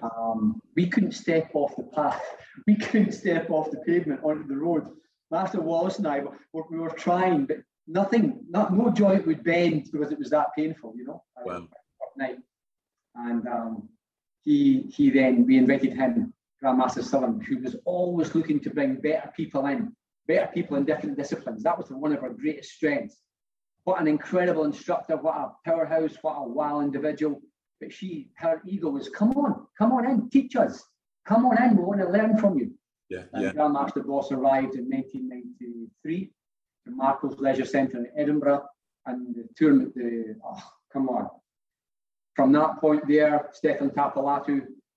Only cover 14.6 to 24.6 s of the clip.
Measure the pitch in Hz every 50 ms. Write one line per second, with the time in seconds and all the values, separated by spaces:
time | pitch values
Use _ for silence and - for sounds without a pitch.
14.6 | 143 135 131 131 - - - - 147 131 127 135 131 127 123 120 123 127 131 131
15.6 | 127 117 - - 135 - - 131 131 123 117 117 - - - _ _ _ _ _
16.6 | 135 131 127 131 127 127 - 120 117 - 139 131 123 113 110 107 - 143 135 123
17.6 | 131 120 110 - - 175 180 175 180 175 175 165 147 - - 165 156 - 147 139
18.6 | - 135 - 151 139 131 131 - - 151 156 - - - - - 151 - - 139
19.6 | 139 139 135 113 104 - - _ _ _ _ _ _ - 175 202 - - - 175
20.6 | - - 143 139 139 151 151 - - 151 139 143 139 - - - - 120 113 107
21.6 | 120 160 - - - - 131 135 151 151 143 123 127 127 117 120 139 156 147 139
22.6 | - - - - 160 147 143 - 107 107 - _ _ _ _ _ _ _ _ _
23.6 | _ _ _ _ _ 180 185 175 156 151 151 147 - - 190 180 180 180 165 156